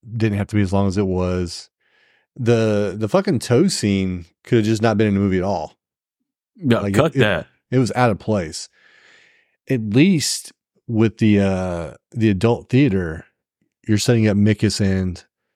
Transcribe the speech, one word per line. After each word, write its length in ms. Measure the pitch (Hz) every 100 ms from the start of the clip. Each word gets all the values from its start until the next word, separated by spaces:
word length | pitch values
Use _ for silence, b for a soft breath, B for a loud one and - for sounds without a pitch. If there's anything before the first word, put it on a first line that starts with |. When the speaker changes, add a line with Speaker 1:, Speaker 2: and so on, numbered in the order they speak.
| 117 113
Speaker 1:
didn't 220 | 110 101
have 80 | 98
to 80 | 104
be 80 |
as 100 | 95
long 140 | 98 98
as 100 | 92
it 80 | 95
was. 640 | 90 90 90 87 - - _ _ _ _ _ _ -
The, 600 | 117 117 110 104 104 101
the 100 | 107
fucking 300 | 185 202 127
toe 300 | - 123 190
scene 580 | - 107 98 95 90 85 _
could 140 | - 120
have 80 | 107
just 160 | 110
not 160 | 113 107
been 120 | 107
in 40 |
the 60 | 98
movie 180 | 101 92
at 60 |
all. 340 | 92 90 78 _ _ _ _ _ _ _ _ 233
Speaker 2:
No, 260 | 156 113
Speaker 1:
Like, 140 | 101 101
Speaker 2:
cut 200 | 156 139
Speaker 1:
it, 20 |
it, 20 |
Speaker 2:
that. 280 | 107 82 - _ -
Speaker 1:
it 80 | 127
was 140 | 113
out 180 | 120 123
of 80 | 98
place. 520 | - 107 80 - - b b b b b b b b b -
At 120 | 131 110
least 580 | 113 185 170 - - - - _ _ -
with 320 | 110 110 -
the, 200 | 110 104
uh, 540 | 98 92 92 87 78 - _
the 220 | - 110
adult 380 | 95 110 117 -
theater, 580 | 127 143 190 85 80 - _ _ _ _ _ -
you're 120 | 104
setting 280 | - 117 107
up 80 | 101
Mickis 460 | 104 104 107 -
and, 420 | 98 95 92 87 - _ _